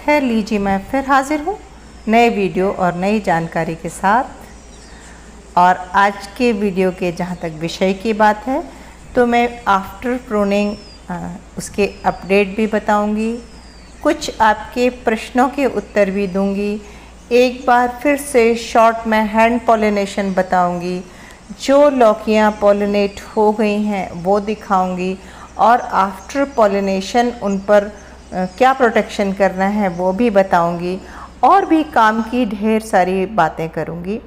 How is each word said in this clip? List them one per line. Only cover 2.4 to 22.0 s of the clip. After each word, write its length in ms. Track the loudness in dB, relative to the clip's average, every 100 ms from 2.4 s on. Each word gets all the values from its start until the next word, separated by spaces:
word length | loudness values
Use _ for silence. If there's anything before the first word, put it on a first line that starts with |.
| -2 0 -2
और 240 | 0 -2 -2
नई 240 | -2 -2
जानकारी 560 | 0 -2 -2 -4 -4 -6
के 140 | -10
साथ। 340 | -4 0 0 0 -10 -20 -20 -20 -20 -20 -20 -20 -20 -20 -20 -6 2
और 180 | 2 2 -2 0
आज 180 | 0 -2 -10 -2
के 140 | 0
वीडियो 400 | 0 -2 0 -2
के 200 | 0 -4
जहाँ 240 | -4 -6 -6
तक 160 | -10 -8
विषय 340 | -8 -2 -2
की 200 | -2 -2
बात 340 | 2 2 2 -2
है, 160 | -4 -6 -14 -20 -20 -4 0
तो 100 | 2
मैं 340 | 2 0 -2
after 560 | -2 -2 -2 -8 -6 -6 -4
pruning, 440 | -2 0 0 -2 -6 -14 -18 -12
अ, 180 | -10 -10 -14 -14 -14
उसके 320 | -8 -4 -4 -2 -6
update 520 | -4 0 0 0 -2
भी 100 | -2
बताऊँगी, 720 | -2 0 0 0 -2 -4 -6 -12 -20 -20 -20 -20 -4
कुछ 380 | -2 -2 -4 0
आपके 480 | 2 2 -4 -2 -2
प्रश्नों 600 | 0 -4 -4 -2 0 0
के 160 | 0 -2
उत्तर 460 | -2 -2 0 0
भी 160 | 0 -2
दूँगी। 540 | -2 -2 -2 -4 -6 -10 -20 -20 -18 0
एक 320 | 2 2 0 0
बार 320 | 2 2 0
फिर 140 | -2 -2
से 380 | 0 2 2 2
short 420 | 0 4 4 2 0
में 160 | 0
hand 380 | 2 2 2 2
pollination 720 | 2 2 2 0 -2 -2 -2
बताऊँगी। 680 | -2 0 2 2 -2 -6 -8 -10 -18 -20 -20 -18 -6
जो 280 | 2 6 6
लौकियाँ 680 | 6